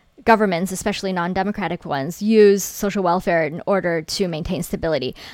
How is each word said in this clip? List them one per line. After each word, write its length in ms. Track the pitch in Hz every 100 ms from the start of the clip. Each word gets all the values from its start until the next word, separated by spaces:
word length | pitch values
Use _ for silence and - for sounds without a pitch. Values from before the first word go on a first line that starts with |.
| _ _
governments, 480 | - 220 208 170 185
especially 400 | 185 220 196 196
non-democratic 720 | 185 175 185 190 214 175 175
ones, 360 | 160 143 139 -
use 440 | 208 220 208 202
social 380 | - - 202 202
welfare 420 | 180 180 196 170
in 180 | 156 160
order 380 | - 196 180 170
to 240 | 160 - 185
maintain 360 | 160 - 170
stability. 520 | - - 165 151 127 - -